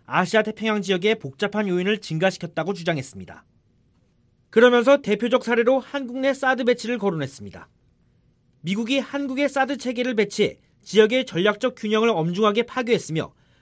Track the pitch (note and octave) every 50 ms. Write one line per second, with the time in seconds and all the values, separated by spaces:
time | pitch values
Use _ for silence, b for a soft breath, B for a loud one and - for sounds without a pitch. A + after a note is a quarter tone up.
0 | _ - B2+ D#3+ F#3 F3+ - A3 G#3+ G#3+ A3 - G#3 A3 G#3+ G#3 F#3 F#3+ F#3+ F3
1 | F3+ G#3+ A3 A3 - C3+ - - G#3 G3+ G#3 G#3+ G#3 G3 F3+ F3+ F3+ G3+ A3 G#3
2 | - - E3 D#3+ F#3+ F#3+ F3+ - - D#3+ - E3 D#3 F3+ G3+ F3 E3 F3 E3 C#3
3 | C3 - - G3 F#3 - D#2+ - _ _ _ _ _ _ _ _ _ _ _ _
4 | _ _ _ _ _ _ _ _ _ _ - A3 A#3 B3 A#3+ A#3+ A#3 C4 C#4 C#4+
5 | C#4 - G#3 G3+ A#3 A#3 A#3+ B3 - A3+ A#3+ A#3 A#3+ A#3 C4+ C4 - - - C#4+
6 | C4+ A#3 A#3+ C4+ C4 C#4 C4 C4+ C#4 C4 C4 - C4 A#3 B3 A#3+ - A3 B3 A3+
7 | G3 G3+ F3 D#3 C#3 C3 - - G#2 G2 F2 F2 D#2+ - _ _ _ _ _ _
8 | _ _ _ _ _ _ _ _ _ _ _ _ - E3 G3 G#3+ A#3 G#3+ C#4 C#4
9 | A#3 - - C#4+ C#4+ C4 C4 C4 C#4+ C#4 - C#4 C4+ B3 C#4+ - - B3 A#3+ A#3+
10 | B3 B3+ B3 G#3+ G#3 G3+ - - G3+ - - - _ _ _ _ _ - F3 G#3
11 | G#3+ G#3 B3 C4 C4 C4 E3+ E3 F#3+ G#3 G3+ G3+ - B3+ B3 - - G#3 G#3+ G#3+
12 | A3 A#3 A3 E3 D#3+ E3+ F3 G3 A3 G#3 G3+ A#3 A#3 A#3+ - B3+ B3 A#3+ A#3 F3
13 | - - D#3+ D#3+ A2+ - _ _ _ _ _ _